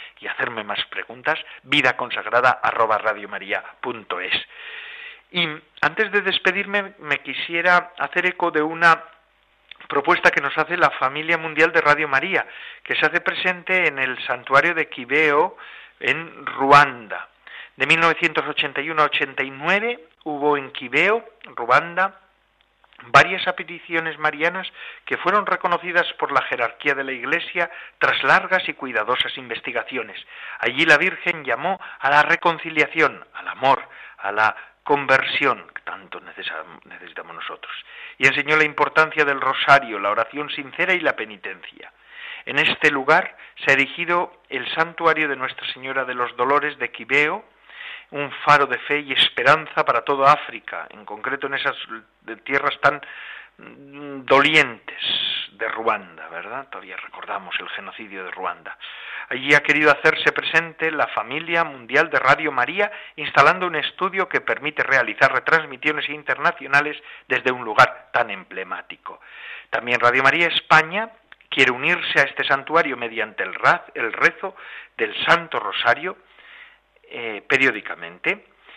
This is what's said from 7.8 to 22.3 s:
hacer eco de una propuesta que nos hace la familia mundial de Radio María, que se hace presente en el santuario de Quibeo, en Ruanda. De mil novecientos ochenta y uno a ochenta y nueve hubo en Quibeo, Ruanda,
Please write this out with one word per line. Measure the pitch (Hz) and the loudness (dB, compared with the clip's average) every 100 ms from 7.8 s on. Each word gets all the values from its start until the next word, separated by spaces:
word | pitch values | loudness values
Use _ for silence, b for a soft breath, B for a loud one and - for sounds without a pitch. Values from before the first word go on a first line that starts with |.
| 175 - | 2 -8
hacer | 143 180 175 | -4 -2 -2
eco | 175 170 | 0 0
de | 156 | 0
una | 151 165 170 160 - _ _ _ _ _ _ - - | -2 4 4 4 0 _ _ _ _ _ _ -20 -2
propuesta | 139 143 175 175 | 0 2 4 4
que | 165 | 2
nos | 139 160 | -2 -2
hace | 151 175 | -2 2
la | 151 | 2
familia | - 131 143 160 165 | 2 -2 -2 -2 -2
mundial | 160 151 165 | -2 2 4
de | 170 | 4
Radio | 147 147 151 | 4 2 2
María, | 135 175 165 104 B B B | 0 0 -2 -4 B B B
que | - 131 | -6 0
se | 156 | 0
hace | 165 | 0
presente | 185 170 185 180 170 185 170 | -2 -2 -4 -4 -2 0 2
en | 139 | 0
el | 131 123 | -4 -4
santuario | - 123 - 135 160 165 | -6 -6 4 4 4 0
de | 151 | -4
Quibeo, | - 123 143 156 147 185 - B B B _ | -6 -2 2 4 4 2 -2 B B B _
en | 123 147 165 - 143 | -2 -2 -6 -12 -10
Ruanda. | - 135 139 143 123 107 90 - _ B B B - | -2 8 8 8 0 -12 -12 -12 _ B B B -4
De | 135 | 0
mil | 160 | 4
novecientos | 165 160 170 156 143 | 4 2 0 0 -4
ochenta | 143 151 139 | -4 -4 -4
y | 151 | -4
uno | 160 | 2
a | 147 | 2
ochenta | - 139 131 | 2 -4 -4
y | 135 | -8
nueve | 135 156 196 226 240 - _ 156 | -4 -2 0 -2 -6 -14 _ -10
hubo | 143 147 147 | -2 0 0
en | 135 | -2
Quibeo, | - 127 135 185 233 226 _ - 123 | -12 -4 0 2 0 -4 _ -18 -10
Ruanda, | 117 135 165 170 196 - _ | 2 2 2 -2 -2 -4 _